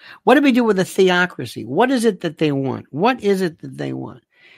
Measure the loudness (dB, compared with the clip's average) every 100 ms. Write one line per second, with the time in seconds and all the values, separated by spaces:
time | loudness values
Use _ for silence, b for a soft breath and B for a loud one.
0 | B B 2 4 4 4 2 0 0 2
1 | 2 2 0 -4 -12 -10 -6 0 0 2
2 | 0 -2 -4 -2 -2 0 -2 -6 -8 -2
3 | -2 0 0 0 -2 -6 -14 -10 -8 -8
4 | -12 -16 _ b b